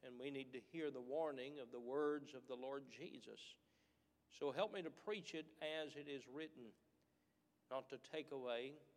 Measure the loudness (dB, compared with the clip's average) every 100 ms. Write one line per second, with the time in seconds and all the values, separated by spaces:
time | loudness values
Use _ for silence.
0 | -8 -4 -2 0 -2 -6 -4 2 2 2
1 | 4 4 6 2 -2 -4 -4 -4 2 6
2 | 6 6 0 -10 -4 -2 0 -2 -4 -8
3 | -8 -8 -10 -10 -12 -14 _ _ _ _
4 | _ _ _ 2 2 4 2 2 -2 -4
5 | -2 -2 -2 -4 -6 -4 -2 0 -2 -4
6 | -4 -4 -4 -6 -6 -6 -12 -14 _ _
7 | _ _ _ _ _ _ _ -2 -2 -8
8 | -2 -2 0 0 2 2 2 -4 -16